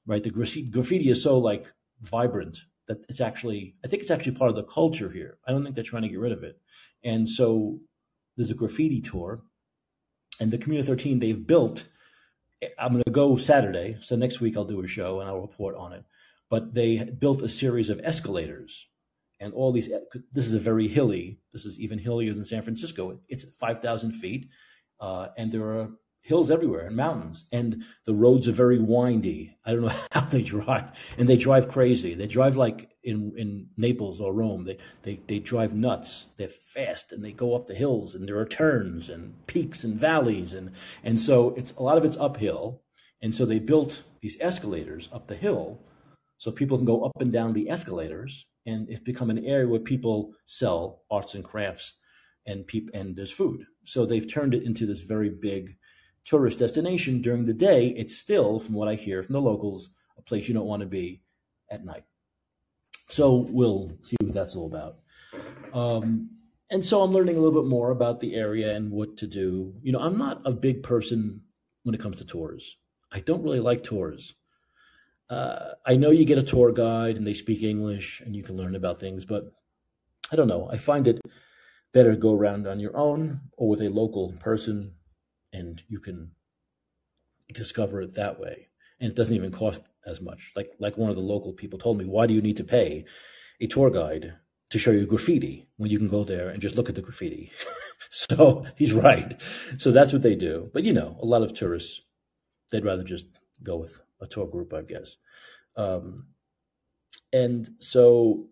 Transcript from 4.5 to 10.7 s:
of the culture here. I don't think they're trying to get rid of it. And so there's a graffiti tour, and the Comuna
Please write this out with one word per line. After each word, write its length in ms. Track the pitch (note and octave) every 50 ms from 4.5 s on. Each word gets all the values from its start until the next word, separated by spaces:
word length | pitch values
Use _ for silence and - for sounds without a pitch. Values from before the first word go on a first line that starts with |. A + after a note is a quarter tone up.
of 60 | G#2+
the 80 | G#2+ -
culture 440 | - - D#3+ E3 D#3+ D#3+ - G#2 F#2
here. 300 | D#2+ F2+ D#2+ - - _ - B2+
I 40 | C3
don't 120 | C#3 C#3+
think 100 | C#3 C3+
they're 80 | A#2 A2+
trying 200 | - A#2+ A2+ A2
to 80 | G#2
get 80 | F#2 F#2
rid 140 | A2+ B2 G#2+
of 100 | F2 -
it. 180 | D2+ - _ _ _ _ - - _ _ _ -
And 280 | A#2+ A#2 A2+ A2 A2
so 500 | - - B2+ A2+ A2+ A2 G#2+ G#2+ G#2+ - - _ _ _ _ _ _ _ _ _ _
there's 140 | B2+ A#2+ G#2
a 40 | A2+
graffiti 460 | - A#2 G#2+ - - D#3+ D#3+ C#3 A2
tour, 420 | - - - F2+ F2 F#2 A2 A#2 - _ _ _ _ _ _ _ _ _ _ _ _ _ _ _ _ - - -
and 120 | A2+ A2
the 80 | A2+ A2+
Comuna 260 | - D3+